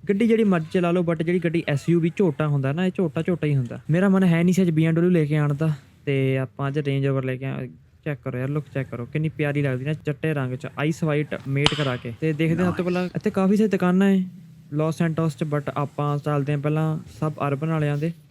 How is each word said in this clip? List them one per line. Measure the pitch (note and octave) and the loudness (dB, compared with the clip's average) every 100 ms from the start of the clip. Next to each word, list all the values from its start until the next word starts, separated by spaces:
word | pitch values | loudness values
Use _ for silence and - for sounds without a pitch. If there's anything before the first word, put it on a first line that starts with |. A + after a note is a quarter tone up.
| - | 0
ਗੱਡੀ | G3+ A#3 | 2 4
ਜਿਹੜੀ | A3+ | 4
ਮਰਜ਼ੀ | G#3+ F3+ D#3+ | 4 4 2
ਚਲਾ | F#3+ F3 | 0 2
ਲਓ, | F3 | 2
but | E3+ E3 | 0 0
ਜਿਹੜੀ | E3+ F3+ | 0 0
ਗੱਡੀ | E3+ E3 - | 2 0 0
ਐਸ | C#3+ - | -2 2
ਯੂ | E3+ | 2
ਵੀ | E3 - | 2 2
ਝੋਟਾ | F#3+ C#3 D3+ | 0 2 0
ਹੁੰਦਾ | C#3+ C3+ | 0 0
ਨਾ, | D3+ F#3 | 0 -2
ਇਹ | |
ਝੋਟਾ, | F#3 F3 D#3+ | 0 -2 -2
ਝੋਟਾ | E3 F3 D3+ | -2 -2 0
ਹੀ | C#3+ | 0
ਹੁੰਦਾ। | A#2+ A#2+ - | 0 -8 0
ਮੇਰਾ | D#3+ G3+ | 2 4
ਮਨ | F#3+ | 4
ਹੈ | F#3+ E3 | 4 4
ਨਹੀਂ | F3 | 4
ਸੀ | F3+ | 4
ਅੱਜ | F3+ | 2
ਬੀ | D#3 | 2
ਐਮ | D#3+ | 2
ਡਬਲਿਊ | E3 F3+ | 4 4
ਲੈ | F3 | 4
ਕੇ | D3+ D3+ | 2 2
ਆਉਣ | D3 | 0
ਦਾ, | C#3+ D#3+ D3 - _ - | 0 0 -2 -8 _ -2
ਤੇ | C3+ C3+ C3+ | 0 2 0
ਆਪਾਂ | C3 - C#3 | -2 -4 -4
ਅੱਜ | C#3+ | -2
ਰੇਂਜ | C#3+ C#3 C#3 | -2 0 0
ਰੋਵਰ | C3+ | 0
ਲੈ | C3 B2+ | -2 -6
ਕੇ | C3+ | -6
ਆ-, | C3+ B2+ - _ _ | -6 -8 -14 _ _
ਚੈੱਕ | D#3+ C#3 | -8 -8
ਕਰੋ | C3 B2+ | -6 -6
ਯਾਰ, | C3 | -4
ਲੁੱਕ | D3 C#3+ | -4 -6
ਚੈੱਕ | C#3 C3 | -8 -6
ਕਰੋ, | A#2+ | -8
ਕਿੰਨੀ | A#2+ D3+ D#3 | -6 -4 -4
ਪਿਆਰੀ | - D3 C#3+ | -2 -2 0
ਲੱਗਦੀ | C#3+ B2+ | 0 -2
ਨਾ | C3+ | -4
ਚਿੱਟੇ | D#3 - C#3+ D#3+ | -6 -6 -4 -2
ਰੰਗ | D3 C3 | -2 -4
'ਚ, | B2+ - - | -6 -8 -4
ਆਈਸ | D3 D#3+ | -2 0
ਵਾਈਟ | D#3+ D3 D3 - C3+ | 0 0 -2 -6 -4
ਮੇਟ | C#3 D3 | 0 0
ਕਰਾ | D3 C#3 B2 | 2 -2 -2
ਕੇ। | A#2+ A2+ | -8 -4
ਤੇ | D#3+ | -4
ਦੇਖਦੇ | D3+ D#3+ E3 | 0 0 2
ਹਾਂ | F3+ | 0
ਸਭ | F3 | 0
ਤੋਂ | |
ਪਹਿਲਾਂ | F3+ F3+ F3+ | -2 -2 -4
ਇੱਥੇ | - G#3+ | -4 -4
ਕਾਫੀ | G3 F#3+ G#3 | 0 2 4
ਸਾਰੀ | G#3+ | 2
ਦੁਕਾਨਾਂ | F#3+ F3+ F3+ G3 | 2 2 4 4
ਹੈ | F#3+ F#3 - - - - | 2 0 -10 -20 -20 -8
ਲਾਸ | D3 D#3 D#3 | -2 -2 0
ਸੈਂਟੋਸ | E3+ D#3 E3 D3+ | -2 0 -2 -2
'ਚ, | |
but | D#3+ D3 C#3+ C#3 | -4 -4 -4 -6
ਆਪਾਂ | C#3+ - D3 C#3+ | -6 -4 -2 -2
ਚੱਲਦੇ | D3 D3 C#3 | 0 -2 0
ਹਾਂ | D3 | -2
ਪਹਿਲਾਂ | D3 D3+ D#3 D#3 - - | -2 0 0 -2 -8 -6
ਸਬ | D#3 D3+ C#3+ | -6 -2 -4
ਅਰਬਨ | C#3 D#3+ | -2 -2
ਵਾਲਿਆਂ | D#3+ D3 D3 | 0 0 0
ਦੇ | D#3+ E3 _ | -4 -6 _